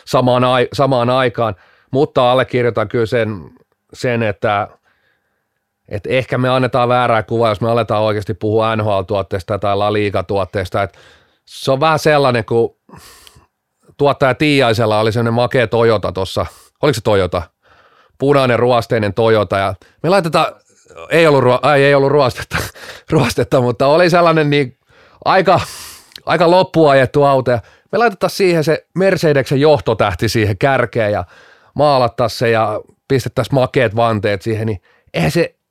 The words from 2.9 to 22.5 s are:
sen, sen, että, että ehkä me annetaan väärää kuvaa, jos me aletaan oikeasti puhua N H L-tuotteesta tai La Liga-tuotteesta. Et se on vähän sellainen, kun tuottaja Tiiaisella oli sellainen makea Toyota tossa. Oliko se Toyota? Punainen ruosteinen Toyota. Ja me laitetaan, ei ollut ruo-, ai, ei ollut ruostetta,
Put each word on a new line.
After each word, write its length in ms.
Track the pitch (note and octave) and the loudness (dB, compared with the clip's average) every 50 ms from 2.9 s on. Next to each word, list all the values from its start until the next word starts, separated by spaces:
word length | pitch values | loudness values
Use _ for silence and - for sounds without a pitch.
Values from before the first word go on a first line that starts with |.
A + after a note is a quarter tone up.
| - B2 A2+ | -2 -4 -2
sen, 440 | G2 B2+ A#2+ A2 G#2+ A2 F#2 D2 - - _ _ _ _ _ _ _ - | -2 -2 -2 -2 -4 -6 -10 -14 -18 -20 _ _ _ _ _ _ _ -16
sen, 300 | - - B2+ A#2+ A#2 A2+ | -8 -6 -4 -4 -2 -2
että, 460 | G#2+ G2+ - - A2 G#2 G2+ G2+ F#2 - _ _ _ _ _ _ _ _ _ _ _ _ _ _ _ _ _ _ _ _ _ _ _ | -4 -4 -4 -2 -2 -2 -2 -4 -6 -10 _ _ _ _ _ _ _ _ _ _ _ _ _ _ _ _ _ _ _ _ _ _ _
että 200 | - G2+ - - | -14 -12 -6 -4
ehkä 300 | B2 C3 B2 - C#3 B2+ | -2 -2 -2 -2 -4 -2
me 100 | B2+ B2+ | -2 0
annetaan 400 | B2+ C3 B2+ A#2+ - B2+ A#2+ A#2+ | 0 0 -2 0 0 0 0 2
väärää 340 | B2 B2 B2 A#2+ A#2 A2 G#2+ | 2 0 2 2 0 0 -2
kuvaa, 260 | - A#2+ A2+ A#2 A2+ | -2 -2 0 0 0
jos 120 | G#2 F2 | 0 -2
me 100 | A#2 A2+ | -2 -2
aletaan 320 | A#2 A#2+ A2+ - A2 G#2 G#2+ | 0 0 0 -2 -2 -2 0
oikeasti 320 | A2 G#2 G#2+ G2 - G#2+ | -2 -2 -4 -6 -8 -8
puhua 420 | - - G#2+ G#2+ A2 A2 A2 A2+ | -6 -4 -2 0 0 0 0 -2
N 80 | G#2+ G#2+ | -2 -2
H 40 | G#2+ | -2
L-tuotteesta 720 | G2+ F#2+ F#2+ - G#2+ G2 F#2+ - - F#2+ - - G#2 G2 | -2 -2 -2 -2 -4 -4 -4 -4 -6 -8 -6 -6 -6 -4
tai 180 | - G2+ G2+ | -2 -2 -2
La 160 | G2+ G2+ G#2 G#2+ | 0 0 0 0
Liga-tuotteesta. 880 | G#2+ G#2 G2+ F#2+ G2+ F#2 - G#2 G2 F#2+ F2+ - G#2 F#2 - - G#2+ G2 | -2 -2 -2 -2 -4 -4 -4 -4 -4 -4 -4 -6 -8 -8 -4 -4 -4 -4
Et 160 | F#2+ - - - - _ _ _ _ _ _ _ | -4 -6 -14 -20 -20 _ _ _ _ _ _ _
se 260 | _ - - - C3+ C3+ | _ -20 -8 -4 -2 -2
on 80 | C3 | 0
vähän 180 | D3+ D#3+ D#3 C#3+ | 0 0 0 0
sellainen, 460 | - E3 D3+ C#3+ C#3 C3 B2 A#2 A2 | 2 2 2 2 2 2 0 0 -2
kun 320 | - A#2 A#2 A#2 G#2 - _ _ _ - - - - - - - - _ - _ _ _ _ _ _ _ _ _ _ _ | -2 0 0 0 0 -4 _ _ _ -20 -20 -20 -20 -20 -20 -20 -20 _ -20 _ _ _ _ _ _ _ _ _ _ _
tuottaja 380 | - C#3+ C#3+ C3 - C#3+ C3 B2 | -2 0 0 0 2 0 0 0
Tiiaisella 640 | - D#3 D3+ C#3+ C#3 C3 A#2 A2 G#2 A#2 G#2+ G#2+ G#2+ | 0 0 0 2 2 2 2 2 2 0 0 2 2
oli 120 | A2 A2+ G#2 | 0 0 0
sellainen 220 | A#2+ A#2 A#2 A2+ | 0 -2 0 0
makea 320 | A#2+ B2 A#2 - C3+ A#2 | 0 -2 0 0 0 0
Toyota 460 | G#2+ - A2+ A#2 A#2 A2+ G2+ F2+ F2+ F#2 | 0 0 2 2 2 2 0 -2 -4 -6
tossa. 340 | F#2+ F#2+ - - G#2+ F#2 - - - - _ _ _ - | -6 -8 -6 -6 -6 -6 -6 -10 -16 -20 _ _ _ -2
Oliko 120 | D3+ C3 | -2 -2
se 60 | A2 | -2
Toyota? 420 | - A#2 G#2 G2 F#2 F2+ - F2+ E2 - _ _ _ _ _ _ _ _ _ _ _ _ _ _ | -2 0 0 0 0 0 -4 -6 -8 -8 _ _ _ _ _ _ _ _ _ _ _ _ _ _
Punainen 400 | C#3 C#3 C#3+ C#3 C3 B2+ A#2+ A2 | -2 0 2 2 2 2 2 2
ruosteinen 560 | A#2+ B2 B2+ A#2 A2 - B2+ A#2 G#2+ G2+ F#2+ | 2 2 2 0 0 0 -2 -2 -2 -2 -2
Toyota. 440 | - A2+ A2+ A2 G#2+ G2+ F#2+ G#2 G2 | 0 2 2 2 2 0 0 -2 -2
Ja 160 | G2 G2 F#2+ - _ _ _ _ - | -2 -4 -6 -8 _ _ _ _ -4
me 60 | D#3 | 0
laitetaan, 420 | F#3+ G3+ E3 E3 D3+ E3+ D3+ A2 - - _ _ _ _ _ _ - E2+ E2 - | 0 0 0 0 -2 -2 -2 -2 -4 -12 _ _ _ _ _ _ -20 -20 -8 -2
ei 160 | C#3+ E3 E3 | 0 2 4
ollut 160 | D#3 C#3+ C3+ B2 | 4 4 4 4
ruo-, 160 | B2 B2 C3 - | 2 2 2 2
ai, 200 | C#3+ D3+ C#3 C#3 | 2 2 4 4
ei 120 | C#3+ C#3+ | 4 4
ollut 160 | C#3 C#3 C#3 | 4 2 2
ruostetta, 460 | C#3 D3+ C3+ A#2+ - - - - | 2 2 2 0 -2 -6 -10 -10